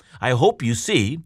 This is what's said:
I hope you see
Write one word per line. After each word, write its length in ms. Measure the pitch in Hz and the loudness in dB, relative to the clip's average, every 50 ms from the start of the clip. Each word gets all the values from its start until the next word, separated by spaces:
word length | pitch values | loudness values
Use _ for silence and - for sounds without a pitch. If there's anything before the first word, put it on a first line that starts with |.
| _ _ - - | _ _ -12 -4
I 80 | - 127 | -2 0
hope 320 | 127 117 156 208 - - | 2 4 2 2 2 0
you 120 | - 117 117 | -2 -2 -2
see 460 | - - - 262 120 98 107 151 165 - | -2 -2 0 0 0 0 0 -4 -8 -12